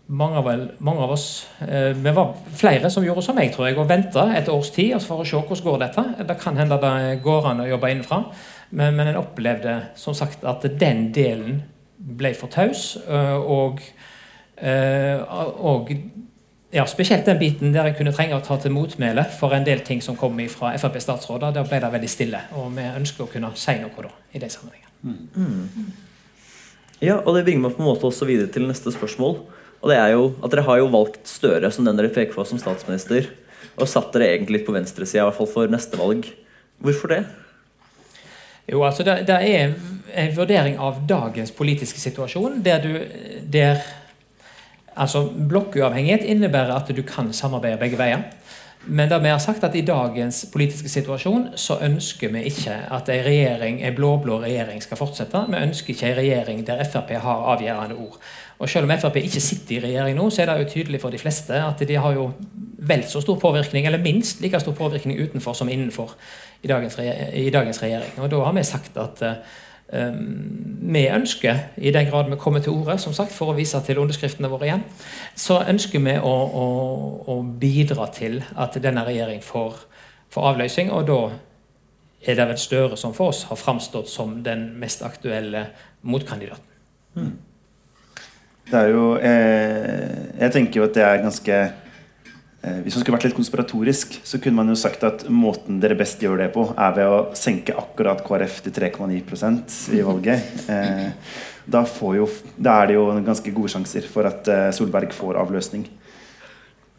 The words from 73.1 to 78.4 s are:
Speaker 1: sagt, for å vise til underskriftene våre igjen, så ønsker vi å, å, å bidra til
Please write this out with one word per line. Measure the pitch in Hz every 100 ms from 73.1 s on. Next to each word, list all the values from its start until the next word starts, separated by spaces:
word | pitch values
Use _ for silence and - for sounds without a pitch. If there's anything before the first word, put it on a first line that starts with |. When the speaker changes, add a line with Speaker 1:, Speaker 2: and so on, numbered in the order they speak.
| 151
Speaker 1:
sagt, | 202
for | - 156
å | 151
vise | 151 139 135
til | 139
underskriftene | 147 147 143 - 135
våre | 131 147
igjen, | 185 220 - - - - -
så | - 180
ønsker | - 202 - 151
vi | 135 143
å, | 131 127 135 -
å, | 127 127 131 135 139 - -
å | 123
bidra | 123 120 139 139 147 123 104
til | - 113 123